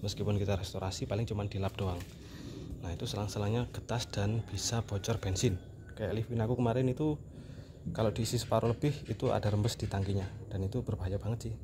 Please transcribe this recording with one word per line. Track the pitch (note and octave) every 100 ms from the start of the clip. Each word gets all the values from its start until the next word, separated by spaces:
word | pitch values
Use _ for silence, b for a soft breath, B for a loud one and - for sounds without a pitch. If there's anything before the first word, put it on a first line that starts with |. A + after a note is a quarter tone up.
| -
Meskipun | - G2+ G#2
kita | G2 G2
restorasi | - - F#2 F#2 -
paling | G2+ A2+
cuma | G#2 G2+
dilap | G2+ G2 -
doang. | G2 F2 F2+ B B B B B B - F#2
Nah, |
itu | F2 -
selang-selangnya | G2+ G2+ G#2+ G#2 A2+ A#2
getas | - - A2+ -
dan | - G2+ A2+ -
bisa | G2 - A#2 A2
bocor | G2+ F#2+ A2+
bensin. | G2 F#2 B2 F#2 - - - -
Kayak | G#2+ G#2
Livina | A2 A#2 A2
aku | B2
kemarin | A#2+ A#2 C3
itu | B2+ D3+ D3+ - B B B B B - -
kalau | A2+
diisi | G#2 A2 A#2+
separuh | - A2+ A#2 A2+
lebih | D3 C#3 -
itu | A2+ C3
ada | G#2 G#2
rembes | G#2 G#2+
di | - G#2
tangkinya, | G2 G2 G2 F#2 - -
dan | G2
itu | F#2+ B2+ A#2
berbahaya | G2 F#2 G2
banget | G#2 A#2 A#2
sih | G#2+